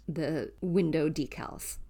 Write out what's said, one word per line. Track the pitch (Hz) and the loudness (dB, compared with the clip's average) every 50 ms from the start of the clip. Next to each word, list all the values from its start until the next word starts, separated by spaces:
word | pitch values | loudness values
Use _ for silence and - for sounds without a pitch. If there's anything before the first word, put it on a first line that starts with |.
| - - | -6 -6
the | 151 165 156 135 160 151 113 - - - | -4 -2 0 0 0 0 -2 -4 -4 -4
window | - 185 165 190 185 160 156 160 147 156 | -2 2 4 4 4 4 4 4 4 2
decals. | 160 - 143 123 - - - - - - - - - - - - | 2 0 -2 -4 -4 -8 -8 -8 -8 -10 -10 -10 -8 -10 -10 -12